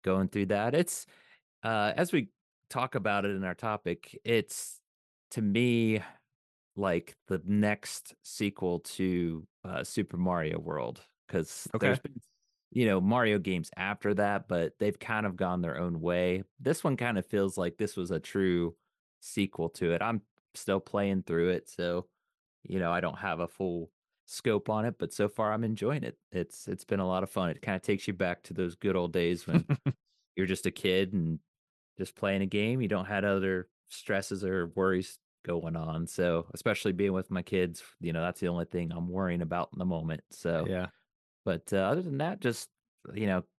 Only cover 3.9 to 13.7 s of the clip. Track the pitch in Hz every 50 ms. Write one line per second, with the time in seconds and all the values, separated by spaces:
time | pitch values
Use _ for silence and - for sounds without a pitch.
3.9 | 85 - - - - - _ - 117 113 107 - - - - - - - _ _
4.9 | _ _ _ _ _ _ _ _ - 120 110 101 98 113 123 123 120 117 113 110
5.9 | 110 104 - - - - _ _ _ _ _ _ _ _ _ _ _ 98 101 95
6.9 | 85 87 - - - _ _ - 95 87 78 90 104 104 104 104 104 - - -
7.9 | - - - - - _ _ - - - 110 101 98 - 95 90 87 85 85 -
8.9 | - - 95 92 90 87 85 82 82 80 82 _ _ _ - 92 87 71 - -
9.9 | - 110 98 - - 87 90 92 90 85 80 78 82 82 78 82 78 73 60 58
10.9 | - - - _ _ _ _ - - 90 80 - - - - - - 110 - 135
11.9 | 127 135 - - 139 120 - _ _ _ _ _ _ _ _ _ - 120 123 110
12.9 | 98 92 90 101 113 123 120 110 104 101 82 95 92 85 82 -